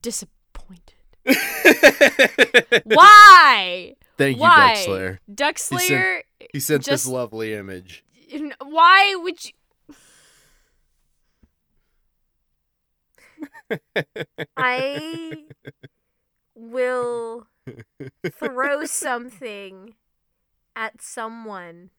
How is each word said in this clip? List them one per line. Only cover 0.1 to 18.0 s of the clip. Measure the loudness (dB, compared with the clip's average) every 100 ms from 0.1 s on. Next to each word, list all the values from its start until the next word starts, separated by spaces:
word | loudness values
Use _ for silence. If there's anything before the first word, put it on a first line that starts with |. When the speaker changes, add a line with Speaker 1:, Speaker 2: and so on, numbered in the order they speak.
| -14 -16 _ _ -20 -20 -20 _ _ _ _ -4
Speaker 2:
<laughs> | -2 -2 -2 0 4 2 4 0 2 -2 0 0 0 0 -4
Speaker 1:
Why? | 0 6 10 10 12 10 8 2 -4 -10 -16 _ _ _
Speaker 2:
Thank | -4 0
you, |
Speaker 1:
Why? | 4 6 4 2 -4
Speaker 2:
Duckslayer. | -6 -8 -12 _
Speaker 1:
Duckslayer | -6 -6 -6 -10 -6
Speaker 2:
He | -4
sent, | -4 -4 -6 -12 _ -16
he | -12
sent | -6 -6
this | -4 -6
Speaker 1:
just | -6
Speaker 2:
lovely | -8 -10 -10 -10
image. | -10 -12 -16 -18 -20 _ _ _
Speaker 1:
n-, | -16 -16 -16
why | -10 0 2 4 2 -4
would | -12 -14
you? | -20 _ _ _ _ -20 _ _ _ _ _ _ _ _ _ _ _ _ _ _ _ _ _ _ _ _ _ _ _ _ _ _ _ _ _ _ _ _ _ _ -20 -20 _
Speaker 2:
<laughs> | -16 _ -12 -12 -16 -18 -16 -18 -8
Speaker 1:
I | -6 -6 -8 -12 -14 -16 -16 -20 _ _ -20 _ -20 _ _ _ _ _ _
will | _ -14 -8 -6 -6 -8 -10 -12 -16 _ _ -20
Speaker 2:
<laughs> | -20 -20 _